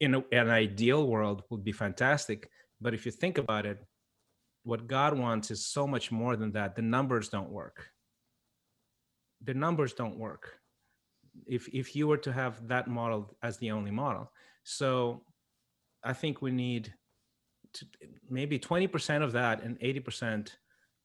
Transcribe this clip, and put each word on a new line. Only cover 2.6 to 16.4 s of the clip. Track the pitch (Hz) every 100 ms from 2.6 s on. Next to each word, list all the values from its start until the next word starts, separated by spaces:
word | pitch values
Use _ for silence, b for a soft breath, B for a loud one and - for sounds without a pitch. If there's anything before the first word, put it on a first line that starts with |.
| b -
But | 117
if | 113 120
you |
think | - 180 165
about | 113 107 104
it, | 101 - _ _ _ _ _ _ _
what | 117 113 117
God | 135 147 143
wants | 120 113 107
is | 104 -
so | 143 139
much | 127 -
more | 113 120 113
than | 107
that. | 104 98 107
The |
numbers | 113 123 135 120 104
don't | 101 82
work. | 98 - - - _ _ _ _ _ _ _ _ _ _ _ _ _ _ _
The | 117
numbers | 131 160 165 135
don't | - 113 101
work | 110 - - - _ _ _ _ _ _ _ - -
if, | 123 -
if | 131 127 147
you | 151
were | 147
to | 143
have | 127 127 113 117
that | 123 123
model | 120 117 110 101 -
as | 117 101
the | 113
only | 107 101
model. | 107 139 104 120 b b b -
So | - 135 127 120 120 - _ _ _ _ _ _ _
I | 127
think | 131 156 135